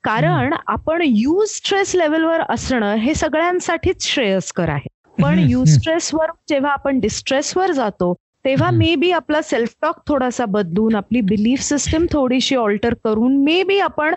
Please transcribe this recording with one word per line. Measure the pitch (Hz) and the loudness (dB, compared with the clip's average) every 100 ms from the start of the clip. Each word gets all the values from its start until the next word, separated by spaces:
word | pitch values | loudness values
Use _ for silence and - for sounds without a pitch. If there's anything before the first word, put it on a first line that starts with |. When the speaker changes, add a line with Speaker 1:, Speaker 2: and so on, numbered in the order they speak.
Speaker 1:
कारण | 240 220 320 339 254 | -2 0 0 0 -2
Speaker 2:
हम्म. | 330 - | -4 -6
Speaker 1:
आपण | 214 - 330 | -6 -4 -2
युस्ट्रेस | 320 208 254 359 427 - - 392 381 | 2 2 2 0 -2 -4 -4 -2 0
लेव्हलवर | 370 311 320 320 330 - | 0 0 0 0 0 -2
असणं | 240 - 254 202 | -4 -2 -2 0
हे | 214 233 | 0 -2
सगळ्यांसाठीच | 302 311 302 339 359 349 330 359 - - | -2 -2 0 0 -2 -2 -2 -2 -2 -4
श्रेयस्कर | - 214 190 - - 165 | -2 0 0 -2 -4 -2
आहे. | 139 - _ _ - | -4 -8 _ _ 0
पण | |
Speaker 2:
हम्म, | 208 - | 2 4
हम्म. | - | 4
Speaker 1:
युस्ट्रेसवर | 247 202 147 320 330 - 311 320 - - | 4 4 4 2 -2 -2 -2 -2 -6 -4
जेव्हा | 285 285 | -2 0
आपण | 277 277 262 | -2 -2 0
डिस्ट्रेसवर | 214 - - 269 294 370 381 | -2 -4 -2 -2 0 0 0
जातो, | 285 220 - 180 175 _ _ | 0 -2 -2 -2 -2 _ _
तेव्हा | 262 269 339 | -2 2 2
Speaker 2:
हम्म. | 349 | 4
Speaker 1:
maybe | 320 330 349 | 2 2 2
आपला | 339 - 302 | 0 0 -2
सेल्फ | 311 247 233 _ | 0 -2 -2 _
टॉक | 302 330 - | -6 -4 -2
थोडासा | 285 254 - | 0 0 -2
बदलून, | 202 208 180 175 220 | -2 -2 -2 0 2
आपली | 220 - 240 | 0 0 -2
बिलीफ | 190 208 214 269 | 0 0 0 0
सिस्टम | - 294 - 320 339 | -2 -2 0 0 0
थोडीशी | 302 254 262 - 262 | 0 0 0 0 0
अल्टर | 214 208 233 | 0 0 -2
करून | 233 226 214 247 277 | -2 -2 0 2 2
maybe | 277 339 381 392 | 2 2 2 0
आपण | 339 - 302 | 0 -2 -2